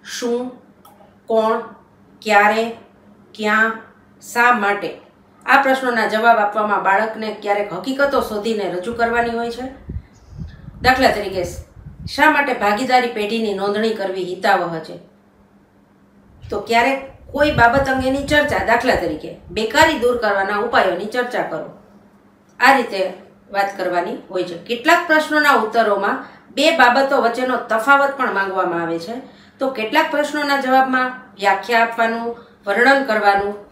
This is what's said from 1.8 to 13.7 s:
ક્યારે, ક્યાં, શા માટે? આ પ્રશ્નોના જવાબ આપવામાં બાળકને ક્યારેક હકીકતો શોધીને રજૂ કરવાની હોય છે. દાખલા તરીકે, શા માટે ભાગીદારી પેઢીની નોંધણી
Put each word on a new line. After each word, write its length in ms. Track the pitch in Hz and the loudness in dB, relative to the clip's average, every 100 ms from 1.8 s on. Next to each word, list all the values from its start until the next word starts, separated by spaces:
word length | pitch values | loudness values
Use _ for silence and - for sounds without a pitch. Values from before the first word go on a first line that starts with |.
| _ _ _ - | _ _ _ -12
ક્યારે, 560 | 214 208 208 220 226 - - _ - _ - | 2 4 4 2 -2 -6 -18 _ -20 _ -20
ક્યાં, 480 | - 208 214 220 226 - _ _ _ - | -6 -2 2 0 -2 -16 _ _ _ -8
શા 180 | - 240 | 2 2
માટે? 500 | 233 202 196 165 - - _ _ _ - | 4 0 -2 -6 -10 -20 _ _ _ 2
આ 160 | 277 | 4
પ્રશ્નોના 460 | 269 262 254 226 202 | 4 2 0 0 0
જવાબ 300 | 214 233 214 | 2 4 4
આપવામાં 460 | 208 220 208 196 | 2 0 0 0
બાળકને 540 | 185 196 220 220 214 208 | 2 2 0 -4 -8 -8
ક્યારેક 320 | 202 202 202 | -2 -2 -2
હકીકતો 480 | 170 226 269 285 262 | -6 -6 0 2 0
શોધીને 500 | 226 208 214 214 190 | -2 -4 -4 -2 -4
રજૂ 220 | 175 233 | -6 -6
કરવાની 380 | 233 233 240 233 | -2 -2 0 -2
હોય 200 | 233 233 | -2 -6
છે. 360 | 240 262 269 - - - - - - - - - - | -8 -12 -12 -12 -14 -14 -20 -20 -16 -16 -16 -20 -2
દાખલા 300 | 247 254 262 | 0 4 2
તરીકે, 320 | 208 202 190 180 - - - - - - | 0 -4 -4 -6 -8 -18 -20 -20 -16 -12
શા 240 | - 302 | 2 4
માટે 220 | 302 277 | 4 0
ભાગીદારી 540 | 247 202 214 262 254 240 | 0 0 0 2 2 2
પેઢીની 460 | 220 208 226 214 | -2 -2 -2 -2
નોંધણી 400 | 190 202 | -2 -2